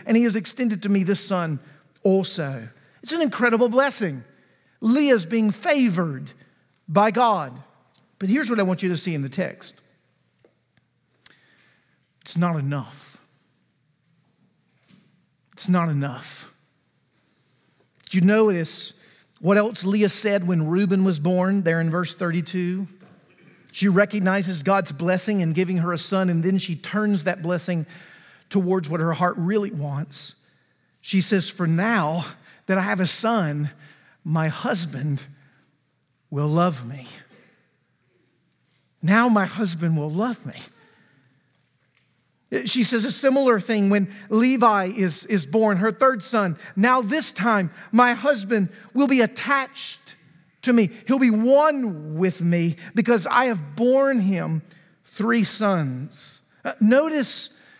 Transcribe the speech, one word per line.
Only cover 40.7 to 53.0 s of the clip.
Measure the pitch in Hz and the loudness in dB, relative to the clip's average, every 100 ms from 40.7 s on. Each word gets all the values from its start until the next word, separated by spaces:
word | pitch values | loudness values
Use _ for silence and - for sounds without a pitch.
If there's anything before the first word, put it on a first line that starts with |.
| _ _ _ _ _ _ _ _ _ _ _ _ _ _ _ _ _ _ 254 247 | _ _ _ _ _ _ _ _ _ _ _ _ _ _ _ _ _ _ -6 -2
She | 247 | 0
says | 214 226 233 | 0 0 -2
a | |
similar | - 277 262 262 220 | 0 2 4 4 2
thing | 180 220 196 | 0 0 2
when | 202 190 - - | 2 0 -6 -2
Levi | 214 254 262 233 202 185 | 2 2 4 4 4 0
is, | 226 185 147 | -2 -2 -2
is | - 208 135 | -4 -4 0
born, | 214 214 185 | 2 2 2
her | 220 | 0
third | 214 262 254 | 2 2 2
son. | - 226 190 151 - 190 | -2 -2 -2 -4 -8 0
"Now | 233 254 | 2 4
this | 202 311 - | 2 -2 -2
time | - 226 208 175 - - | -2 0 2 0 -6 0
my | 220 247 | 4 4
husband | 233 277 262 196 226 185 - - | 4 0 0 0 -2 -2 -6 -6
will | 247 277 | 0 2
be | 262 | 4
attached | 220 - - 277 262 - - - - - _ _ _ _ | 2 -2 -2 -2 -2 -10 -14 -14 -20 -20 _ _ _ _
to | 254 | 2
me. | 233 196 - - | 4 2 -2 -2
He'll | 262 | 2
be | 254 | 4
one | 214 233 277 311 285 233 156 156 156 | 4 4 6 4 2 -4 -6 -8 -2
with | 185 - | -2 0
me | 170 170 170 156 - | 0 2 0 -4 -4
because | 220 | 0